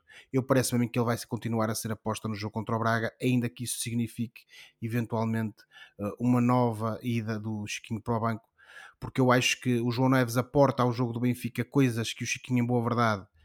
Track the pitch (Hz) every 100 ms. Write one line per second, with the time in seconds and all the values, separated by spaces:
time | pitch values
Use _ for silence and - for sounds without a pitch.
0 | _ - - 135 127 131 123 120 120 -
1 | 117 120 - 113 113 113 110 110 110 110
2 | - 107 110 104 107 - 101 113 113 113
3 | 110 - 131 123 117 - 120 - - 117
4 | 117 - 117 - _ - - - 117 117
5 | 117 117 110 113 110 - _ - - -
6 | 101 - 123 123 120 123 120 107 110 107
7 | 127 117 110 110 110 107 104 - - 110
8 | 113 117 113 110 _ _ - - - -
9 | 120 - 127 123 123 - 131 120 120 117
10 | 131 131 123 117 123 147 139 - 127 117
11 | 123 117 123 120 120 - 120 143 131 113
12 | 110 - 120 - - 123 120 123 117 117
13 | 117 104 95 _